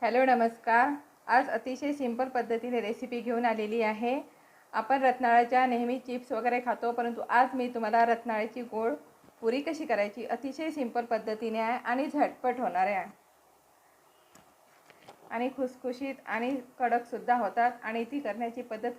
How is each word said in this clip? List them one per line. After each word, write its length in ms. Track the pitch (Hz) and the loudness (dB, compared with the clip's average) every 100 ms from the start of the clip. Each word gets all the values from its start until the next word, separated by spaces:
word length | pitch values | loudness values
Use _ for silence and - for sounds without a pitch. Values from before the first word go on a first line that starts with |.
हॅलो, 220 | 226 240 | 2 4
नमस्कार. 680 | 262 240 226 226 233 233 269 285 - _ - | 6 6 4 0 4 4 4 0 -10 _ 2
आज 240 | 240 285 | 4 4
अतिशय 420 | 226 254 254 294 | -2 -4 -4 -4
सिंपल 360 | 285 247 233 262 | -2 -2 -2 -2
पद्धतीने 520 | 247 220 226 247 240 | -2 -2 -2 -2 -2
रेसिपी 400 | 202 226 247 240 | -2 -4 -6 -6
घेऊन 260 | 226 233 240 | -2 0 0
आलेली 360 | 220 214 233 | 0 -2 0
आहे. 400 | 220 214 240 285 - - - - _ | 0 0 -2 -2 -4 -16 -20 -20 _
आपण 300 | 220 220 269 | -4 0 4
रत्नाळ्याच्या 640 | 262 254 240 233 240 254 262 | 4 4 6 6 6 4 4
नेहमी 320 | 240 240 254 | 2 0 -4
चिप्स 340 | - 247 - | -6 -10 -4
वगैरे 280 | 220 240 247 | -2 0 0
खातो, 280 | 247 214 233 | 0 -2 -2
परंतु 280 | 233 240 226 - | -2 -2 -4 2
आज 200 | 233 254 | 4 4
मी 140 | 262 247 | 2 -4
तुम्हाला 360 | 240 214 233 | -4 0 4
रत्नाळ्याची 580 | 233 226 233 214 226 247 | 4 2 -2 -4 -4 -6
गोड 300 | 240 214 226 285 - - - _ | -8 -2 -2 -2 -8 -20 -20 _
पुरी 200 | 226 262 | -2 0
कशी 260 | 302 294 302 | -2 -4 -2
करायची, 400 | 214 208 240 - | 0 0 -4 -6
अतिशय 440 | 233 269 262 320 | -4 -6 -6 -4
सिंपल 340 | 302 240 240 | -4 -2 -2
पद्धतीने 540 | 233 220 220 220 226 220 | -2 -2 -2 -4 -4 -2
आहे 200 | 220 247 | -2 -2
आणि 220 | - 254 294 | -2 -2 0
झटपट 540 | 294 214 - 254 240 | 2 0 2 -2 0
होणार 260 | 202 180 190 | 0 2 2
आहे 420 | 196 175 - _ _ _ _ _ _ _ _ _ _ _ - _ _ _ _ - - - - - | 0 -4 -12 _ _ _ _ _ _ _ _ _ _ _ -20 _ _ _ _ -20 -20 -20 -20 -10
आणि 180 | 233 254 262 | -4 -4 -4
खुसखुशीत 580 | 254 - 254 247 277 262 - | -6 -6 -10 -6 -8 -8 -6
आणि 340 | 214 247 277 - - | -4 -2 -4 -8 -4
कडकसुद्धा 580 | 240 240 240 220 226 247 | 0 0 -2 -4 0 2
होतात 360 | 196 233 240 240 | 0 2 0 0
आणि 220 | 214 233 | -6 -6
ती 160 | 233 285 | -4 -4
करण्याची 420 | 233 208 233 240 | -6 -4 -6 -6
पद्धत 300 | 240 214 240 | -10 -6 -6